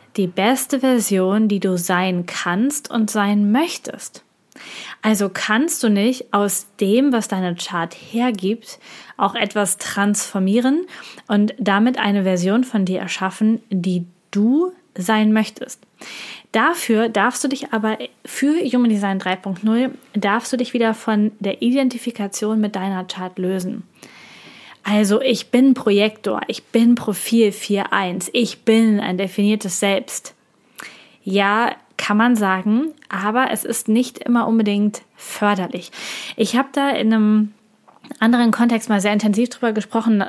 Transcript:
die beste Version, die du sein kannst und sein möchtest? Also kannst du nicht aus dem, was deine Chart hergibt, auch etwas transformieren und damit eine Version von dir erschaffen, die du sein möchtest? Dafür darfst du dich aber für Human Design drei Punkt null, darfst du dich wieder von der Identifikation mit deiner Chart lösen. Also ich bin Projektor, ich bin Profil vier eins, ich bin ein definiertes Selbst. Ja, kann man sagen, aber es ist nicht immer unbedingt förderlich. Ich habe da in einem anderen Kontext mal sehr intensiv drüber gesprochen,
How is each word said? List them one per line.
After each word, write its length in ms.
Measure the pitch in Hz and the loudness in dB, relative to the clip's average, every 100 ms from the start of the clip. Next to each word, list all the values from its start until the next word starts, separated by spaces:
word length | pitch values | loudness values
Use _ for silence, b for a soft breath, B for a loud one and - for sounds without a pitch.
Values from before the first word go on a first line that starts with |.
| b - | b -4
die 120 | 185 | -2
beste 520 | 180 202 262 - 269 | 0 2 2 0 -2
Version, 720 | 262 247 196 196 185 208 220 | 2 0 2 2 2 2 2
die 100 | 196 | 0
du 180 | 190 180 | 0 -2
sein 480 | 170 180 185 180 175 | 0 0 0 -2 -4
kannst 640 | - - 180 262 285 - | -6 -2 0 0 -2 -4
und 200 | 240 214 | -2 -2
sein 420 | 214 202 208 202 | 0 0 2 2
möchtest? 720 | 233 339 - - - - - - _ _ B B B B B | 2 0 -4 -12 -14 -16 -20 -20 _ _ B B B B B
Also 280 | 214 208 196 | -2 0 -2
kannst 540 | 190 - 220 330 - | -4 -2 0 0 0
du 60 | 226 | 0
nicht 440 | 202 214 254 - | 2 2 0 -2
aus 340 | 208 202 - - - | 0 0 -2 -6 -4
dem, 320 | 196 220 285 | 2 2 4
was 160 | 240 214 | 2 0
deine 280 | 190 180 175 | -2 -2 -4
Chart 380 | - 175 165 | -6 -4 -6
hergibt, 840 | - - 226 247 208 185 233 - - B B B - | -8 -8 -2 -2 -2 -2 -4 -8 -20 B B B -4
auch 180 | 202 233 | -4 -2
etwas 420 | 208 214 202 - | -4 -2 -2 -2
transformieren 1080 | - - 202 202 - 196 190 214 247 302 370 B B B - | -4 0 0 0 -2 -2 0 2 2 0 -2 B B B -2
und 260 | 208 208 - | 2 2 0
damit 400 | 202 196 226 254 | 0 2 2 2
eine 240 | 202 202 | 0 0
Version 400 | 190 180 185 220 | 2 0 2 0
von 220 | 254 220 185 | 0 0 -2
dir 140 | 180 | -2
erschaffen, 600 | 190 - 190 - 220 220 - | -6 -4 -6 0 0 0 -2
die 360 | 190 180 180 175 _ _ | -4 -2 -2 -4 _ _
du 400 | 202 214 277 370 359 _ - | 0 2 2 0 -4 _ -8
sein 380 | 180 220 214 | -2 2 4
möchtest? 480 | 214 214 - - - _ _ B B B B B | 2 0 -6 -16 -16 _ _ B B B B B
Dafür 580 | 220 269 339 - 220 226 | 0 2 0 0 2 2
darfst 340 | 214 214 254 | 2 0 0
du 40 | 277 | -4
dich 260 | 262 - | -4 -4
aber 240 | 220 214 220 247 _ - | -2 -2 -4 -8 _ -14
für 300 | - 277 320 269 | -2 0 0 0
Human 180 | 247 240 | 2 2
Design 300 | 208 196 190 | 2 0 -2
drei 160 | 185 185 | -2 -4
Punkt 280 | 196 185 | -4 -4
null, 280 | 208 226 262 - - | 0 0 0 -6 -10
darfst 400 | 214 202 214 233 | -4 0 0 0
du 40 | 247 | -4
dich 160 | 247 | -2
wieder 200 | 247 226 | 0 0
von 380 | 220 - 214 214 214 | 0 0 2 0 0
der 220 | 202 - | -4 -2
Identifikation 1000 | 233 262 262 247 - 233 202 - 214 220 | 0 2 0 -2 -6 -6 -6 -4 -2 0
mit 160 | 208 202 | 0 -2
deiner 280 | 190 190 | -4 -4
Chart 340 | 180 - 185 180 | -6 -8 -10 -4
lösen. 460 | 185 185 180 - - B B B B B B B B B | -4 -2 -4 -8 -12 B B B B B B B B B
Also 380 | - 208 208 214 | 0 2 2 2
ich 300 | 269 233 - | 2 -2 0
bin 220 | 240 269 | 4 4
Projektor, 680 | 247 - 202 214 214 - - - | 4 2 2 2 -2 -6 -6 -6
ich 160 | 214 | -10
bin 320 | - 233 233 240 | -2 2 4 4
Profil 560 | - 190 - 233 214 | 2 -4 0 4 4
vier 400 | 196 - 202 196 | 2 -2 -2 0
eins, 380 | - 185 180 - | -2 -2 -4 -4
ich 320 | - 233 - | -2 -2 -2
bin 360 | - 220 226 208 | 2 4 4 2
ein 180 | 196 185 | 0 -2
definiertes 640 | 190 180 202 214 196 - | -4 0 2 0 -2 -2
Selbst. 560 | 202 196 - - - - _ _ B B B B B B | 0 0 -4 -10 -14 -20 _ _ B B B B B B
Ja, 520 | - 196 196 214 233 - _ - | -2 0 2 2 0 -4 _ -6
kann 180 | - 208 | 0 4
man 200 | 240 233 | 4 4
sagen, 580 | 202 190 196 226 311 - - | 2 0 2 0 0 -6 -10
aber 420 | 190 202 226 262 | -6 -2 0 0
es 140 | - - | -2 -4
ist 240 | 220 - | -4 0
nicht 300 | 220 247 - | 0 0 -4
immer 280 | - 240 226 | 0 0 2
unbedingt 540 | 226 208 202 208 208 - - | 2 2 2 0 -2 -10 -20
förderlich. 760 | - - 208 196 180 180 - B B B B - | -16 -4 0 0 -2 -8 -12 B B B B -4
Ich 180 | 214 240 | 0 0
habe 140 | 269 | 0
da 200 | - 277 | 0 0
in 220 | 269 214 | 2 2
einem 400 | 220 214 214 208 - _ _ _ _ - - | 4 4 4 2 -4 _ _ _ _ -20 -2
anderen 320 | 226 240 233 | 2 4 4
Kontext 380 | 214 233 226 220 | 4 2 0 0
mal 120 | 208 | 0
sehr 120 | 202 | 2
intensiv 360 | 208 214 202 247 | 2 2 2 0
drüber 240 | - 233 | -2 -2
gesprochen, 500 | 220 202 226 220 214 | -2 -2 -2 2 2